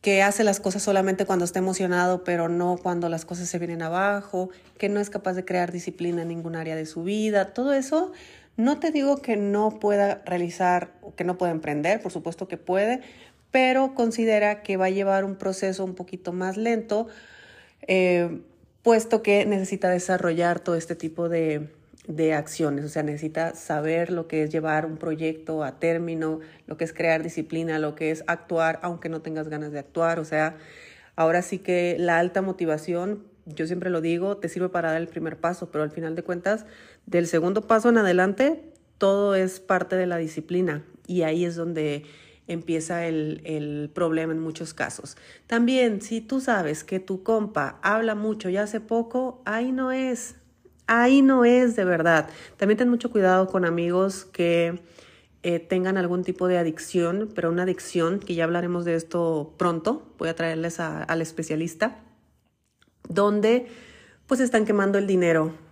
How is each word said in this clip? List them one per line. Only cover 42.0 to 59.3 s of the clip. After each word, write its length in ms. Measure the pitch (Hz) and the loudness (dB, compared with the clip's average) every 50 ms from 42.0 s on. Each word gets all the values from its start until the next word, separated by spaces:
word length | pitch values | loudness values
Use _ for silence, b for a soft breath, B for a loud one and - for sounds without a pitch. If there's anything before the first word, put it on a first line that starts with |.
| 151 B B B B B B B B | -8 B B B B B B B B
empieza 600 | - 175 170 165 - 165 165 156 - 180 170 170 | -8 -8 -8 -4 -2 -4 -2 -2 -2 -4 -4 -2
el, 340 | 165 160 156 151 156 156 156 - | -2 -2 -2 -2 -2 -4 -8 -8
el 460 | 160 160 151 147 147 147 147 147 147 - | -6 -6 -6 -6 -6 -6 -6 -8 -8 -4
problema 400 | - 175 165 160 160 160 160 160 | -2 0 0 0 0 0 -2 -4
en 80 | 160 | -4
muchos 340 | 160 160 156 - 170 160 - | -4 -6 -8 -10 -12 -12 -6
casos. 420 | - - - - - - - - B B B B B B | -6 -6 -6 -6 -12 -16 -18 -18 B B B B B B
También, 540 | _ 233 233 240 240 262 262 247 233 214 190 - | _ 0 2 4 4 4 4 4 2 2 -2 -6
si 180 | - 226 226 | -6 -8 -8
tú 200 | 220 - 262 269 | -6 -4 -4 -4
sabes 440 | 262 262 233 202 175 151 151 156 - | 0 0 0 0 0 -2 -4 -6 -6
que 160 | - - 190 | -6 -6 -6
tu 220 | 190 - 196 185 190 | -4 -4 -8 -6 -2
compa 560 | - 226 220 214 208 214 - 139 - - - - | 0 0 0 0 -2 -2 -4 -4 -4 -6 -4 -2
habla 320 | 190 208 220 226 226 214 | 0 0 2 0 0 -2
mucho 340 | 208 208 220 214 214 - 185 | -2 -2 -4 -4 -4 -4 -4
y 80 | 180 | -2
hace 240 | 196 208 208 214 220 | -2 -2 -2 -4 -8
poco, 600 | 220 220 233 233 233 233 - 247 262 254 240 - - | -4 -2 -2 -2 -2 -2 -2 -4 -4 -4 -6 -8 -8
ahí 280 | - 208 226 240 254 262 | -6 -4 -2 -2 -2 -2
no 200 | 254 262 254 254 | -2 -2 -2 -2
es, 440 | 262 262 262 247 240 - - - - _ _ _ _ _ - _ _ _ | -2 -2 -2 -4 -4 -6 -12 -16 -20 _ _ _ _ _ -20 _ _ _
ahí 360 | - 226 233 240 247 269 277 269 | 0 2 4 6 8 8 8 8
no 220 | 269 269 254 240 | 8 8 8 8
es 320 | 233 247 247 254 240 226 | 8 8 8 6 4 4
de 80 | 226 190 | 2 2
verdad. 440 | 180 180 165 160 170 165 156 151 B B B B B B | 2 2 4 4 4 4 4 4 B B B B B B
También 220 | _ 202 196 214 214 | _ 2 2 4 4
ten 100 | 247 247 | 4 2
mucho 220 | 240 233 - 240 | 2 2 0 0
cuidado 360 | - 214 190 185 185 185 190 | 2 4 4 6 6 6 4
con 180 | 185 - 190 180 | 4 2 2 2
amigos 600 | 170 170 170 170 170 175 180 190 196 190 - - | 2 0 0 0 0 2 2 2 0 0 -6 -12
que, 560 | - _ - 175 170 170 170 170 170 175 180 B B B B B B B B B B B _ - | -16 _ 0 2 2 4 4 2 0 -2 -6 B B B B B B B B B B B _ -2
eh, 140 | 175 170 165 | -2 -2 -2
tengan 380 | 170 - 190 185 185 190 190 | -2 0 0 0 2 2 2
algún 260 | 196 180 175 175 180 180 | 2 2 0 0 -2 -2
tipo 240 | 185 180 - 185 | -2 -2 -2 0
de 100 | 180 180 | 2 2
adicción, 720 | 175 170 160 156 160 - - - 180 170 170 175 202 220 208 208 | 2 2 0 -2 -4 -10 -2 0 0 2 2 0 -2 -4 -4 -4
pero 160 | - 170 165 | -2 -2 0
una 140 | 170 175 180 | 0 0 0
adicción, 560 | 185 180 180 - - - 175 165 165 185 202 | 0 -2 -4 -6 -6 -2 0 0 2 0 -2
que 140 | 196 - 180 | -4 -4 -2
ya 100 | 165 165 | 0 0
hablaremos 400 | 160 175 175 175 175 175 175 175 | 0 0 0 -2 -2 -2 -2 0
de 100 | 175 165 | 0 -2
esto 600 | 165 165 165 - 175 170 165 | -2 -2 -2 -2 0 0 0